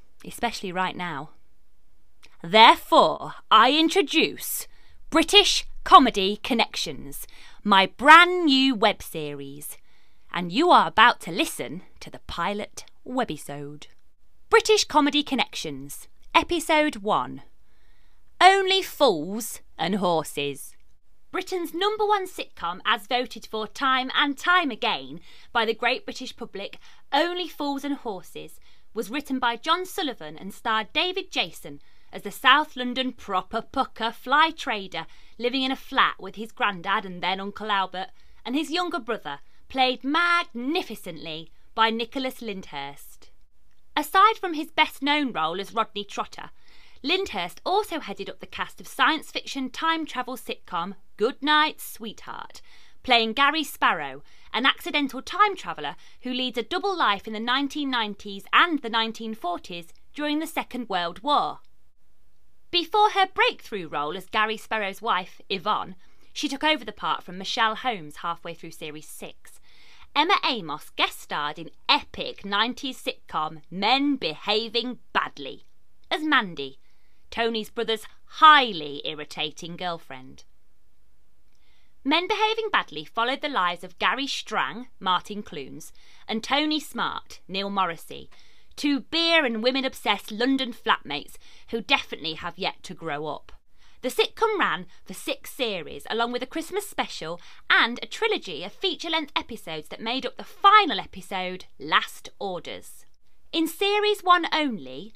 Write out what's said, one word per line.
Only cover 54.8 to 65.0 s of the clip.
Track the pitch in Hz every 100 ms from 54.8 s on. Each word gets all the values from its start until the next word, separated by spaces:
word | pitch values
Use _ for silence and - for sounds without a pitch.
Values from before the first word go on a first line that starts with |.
| 349 294 285 254
time | - 370 415 381
traveller | 180 160 147 165 - -
who | 254
leads | 254 254 240
a |
double | 226 359 403 359
life | 247 196 226
in |
the | 214
nineteen | 233 254 277 294 277
nineties | 254 214 202 202 196 -
and | 233 339 302
the | 233
nineteen | 226 226 220 226
forties | 220 349 339 - 175 170 - -
during | - 294 294
the | 320
Second | - 214 254 233
World | 185 170 175
War. | 240 269 151 135 - - - - - - - - - - -
Before | 349 330 427 415
her | 403 381
breakthrough | - 453 - - 208 160
role | 151 147 185
as | 185
Gary | 214 214 220
Sparrow's | - 220 196 196